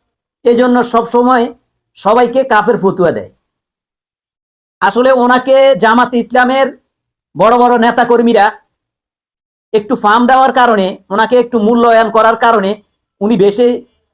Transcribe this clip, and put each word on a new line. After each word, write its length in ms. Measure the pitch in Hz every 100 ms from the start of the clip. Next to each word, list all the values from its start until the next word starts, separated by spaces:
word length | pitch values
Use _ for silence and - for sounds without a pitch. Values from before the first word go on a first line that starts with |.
| _ _ _ _
এজন্য 320 | 233 240 254 247
সবসময় 600 | 240 226 - 240 247 254 247 - _ _ _ -
সবাইকে 420 | 196 233 233 262
কাফের 320 | 269 214 214 214
ফতুয়া 340 | 185 180 165
দেয়। 180 | 110 92 _ _ _ _ _ _ _ _ _ _ _ _ _ _ -
আসলে 280 | 190 226 262 254
ওনাকে 340 | 247 254 262 269 269 220
জামাত 300 | 220 233 240
ইসলামের 520 | 247 233 254 247 269 269 - _ _ _ _ _
বড় 200 | 143 208 240
বড় 160 | 240 240
নেতাকর্মীরা 680 | 233 240 240 233 233 214 208 - _ _ _ _ _ _ _ _ _ _ -
একটু 220 | 214 208 254
ফার্ম 260 | 208 226 247
দেওয়ার 260 | 262 262
কারণে, 340 | 254 240 214 190 - -
ওনাকে 260 | 202 226 247
একটু 180 | 240 233 208
মূল্যায়ন 420 | 240 233 226 226
করার 260 | 220 226 226
কারণে 320 | 233 220 196 208 _ _ _ -
উনি 140 | 202 214
বেশি 300 | 202 196 240 240 - _ _